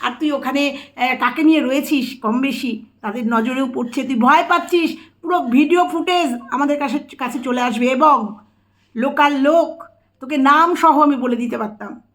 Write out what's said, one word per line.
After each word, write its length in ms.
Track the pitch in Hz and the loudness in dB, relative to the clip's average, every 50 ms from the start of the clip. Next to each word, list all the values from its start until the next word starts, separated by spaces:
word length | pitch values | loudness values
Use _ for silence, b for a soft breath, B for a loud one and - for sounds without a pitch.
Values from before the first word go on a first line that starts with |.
| - | -6
আর 80 | 254 247 - | -8 -6 -4
তুই 120 | 311 302 285 269 | -4 -4 -4 -2
ওখানে, 240 | - 247 269 285 285 285 - | -4 -4 -2 0 -2 -2 -4
আহ, 420 | - - - _ - 247 254 254 - 254 | -6 -16 -18 _ -4 -2 -2 -2 -2 -2
কাকে 200 | 247 240 - 320 311 | -2 -2 2 4 4
নিয়ে 120 | 320 302 | 4 4
রয়েছিস 460 | 254 247 262 285 - - 302 277 233 - - - - | 2 0 0 -2 0 0 0 -2 -2 -4 -8 -6 -4
কম 140 | 190 226 254 262 | -2 0 0 0
বেশি 260 | 277 - - - 247 220 214 - _ _ _ - | -2 -4 -4 -6 -6 -6 -8 -10 _ _ _ -10
তাদের 220 | 214 202 247 240 220 240 | -8 -6 -4 -4 0 0
নজরেও 340 | 226 226 247 254 262 269 254 - | 0 0 -2 -2 -2 -4 -4 -4
পড়ছে। 240 | 247 240 233 - 285 262 - | -6 -6 -4 -4 -6 -4 -2
তুই 100 | 269 226 233 | -2 0 4
ভয় 180 | 254 285 330 339 - | 4 4 4 4 2
পাচ্ছিস, 380 | 359 - - - - 349 330 302 - B B B B _ | 0 -2 0 0 0 0 0 0 -4 B B B B _
পুরো 160 | - 330 359 359 277 247 233 | -6 -2 -2 0 0 2 2
ভিডিও 260 | 262 311 302 339 359 359 359 - | 2 4 4 4 2 2 0 -2
ফুটেজ 360 | 330 302 370 359 359 339 277 240 240 - - - | -4 -2 0 0 0 0 0 -4 -6 -8 -8 -4
আমাদের 220 | 254 285 285 294 294 294 | -2 -2 -2 -2 -2 -2
কাছে, 160 | 269 220 294 - - - - 262 | -4 -4 -6 -6 -8 -12 -10 -8
কাছে 160 | 247 247 277 240 | -8 -8 -8 -6
চলে 160 | 262 247 247 247 247 | -4 -2 -2 -2 -2
আসবে, 180 | 220 220 247 247 262 | -2 0 0 0 2
এবং 200 | 254 302 311 - 233 220 202 - - _ _ _ _ _ _ _ _ _ _ _ | 4 4 4 4 4 0 -4 -10 -14 _ _ _ _ _ _ _ _ _ _ _
লোকাল 380 | 226 233 277 - - 294 294 294 277 262 | -4 -4 -2 2 2 2 2 2 2 2
লোক 220 | 285 320 339 311 - - - - - _ _ _ _ _ _ | 4 4 4 2 0 -4 -14 -16 -20 _ _ _ _ _ _
তোকে 160 | - 254 302 294 262 277 | -10 -6 -2 2 4 4
নাম 180 | 285 302 330 349 359 - - | 6 4 4 2 2 2 4
সহ 120 | 320 285 285 302 | 4 6 6 4
আমি 100 | 294 285 247 240 | 4 2 0 0
বলে 120 | 247 240 226 240 | -2 -2 -2 -4
দিতে 160 | 240 - 233 226 | -6 -4 -6 -6
পারতাম 300 | 208 - - 208 202 - - _ _ | -8 -8 -12 -14 -14 -16 -16 _ _